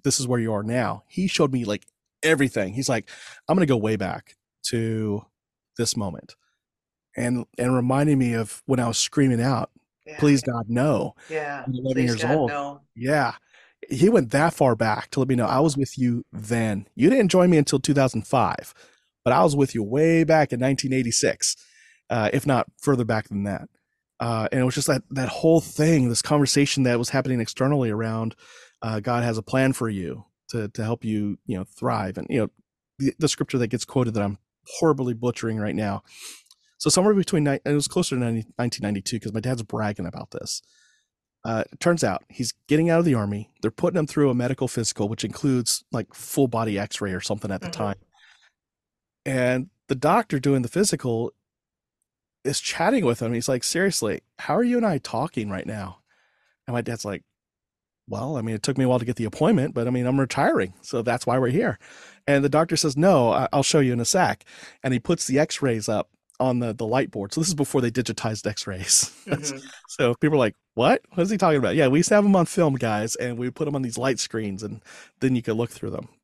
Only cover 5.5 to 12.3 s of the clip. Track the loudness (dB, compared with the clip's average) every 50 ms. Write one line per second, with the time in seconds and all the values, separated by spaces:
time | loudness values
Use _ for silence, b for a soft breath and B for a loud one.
5.5 | _ _ _ _ _ -4 -4 -2 -2 -4 -4 -6 -6 -10 -14 -20 -20 _ _ _
6.5 | _ _ _ _ _ _ _ _ _ _ _ _ _ -4 -2 -2 -2 -4 -4 -8
7.5 | _ -2 0 2 2 2 2 2 2 2 4 4 4 2 2 0 0 -2 -4 -6
8.5 | -8 -14 -4 -2 0 0 0 0 -2 -2 -4 -2 2 2 2 4 2 2 0 0
9.5 | 0 -2 -4 -6 _ _ _ _ _ _ _ -18 -4 2 4 4 4 4 2 -2
10.5 | -4 -6 -4 -2 0 0 2 2 2 2 0 -4 -6 _ -14 -8 -6 -6 -6 -6
11.5 | -8 -8 -6 -6 -6 -4 -4 -2 0 0 2 0 0 0 0 0